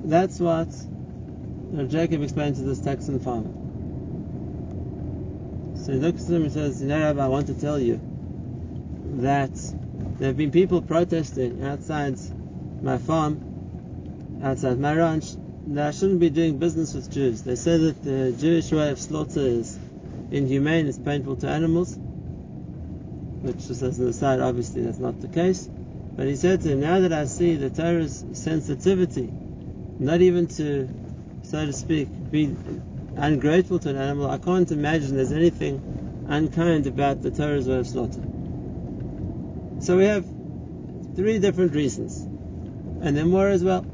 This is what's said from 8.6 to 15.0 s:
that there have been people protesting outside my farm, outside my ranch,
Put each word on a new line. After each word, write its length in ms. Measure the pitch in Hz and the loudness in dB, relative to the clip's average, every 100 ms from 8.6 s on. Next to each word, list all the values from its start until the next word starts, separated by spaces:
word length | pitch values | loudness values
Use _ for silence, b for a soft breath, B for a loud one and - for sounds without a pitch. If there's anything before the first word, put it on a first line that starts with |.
| - - - - - 139 | -8 -8 -8 -8 -6 -2
that 380 | 131 143 135 - - - - - - - | 2 2 0 -4 -8 -8 -8 -8 -6 -2
there 100 | 135 | 0
have 80 | 131 | 2
been 120 | 151 | 4
people 300 | 165 190 175 | 4 6 2
protesting 840 | - 160 175 165 147 135 127 120 | 2 2 4 2 -2 -2 -2 -2
outside 560 | 139 143 - 151 143 127 - - - - - - | -4 -6 -4 -2 -2 -4 -8 -10 -10 -10 -10 -6
my 160 | 135 127 | -2 -2
farm, 1400 | - 160 151 151 - - - - - - - - - - | 2 2 2 -2 -6 -10 -10 -10 -10 -10 -10 -10 -10 -4
outside 360 | 135 131 131 123 | -2 0 0 2
my 160 | 143 | 2
ranch, 400 | 156 | 4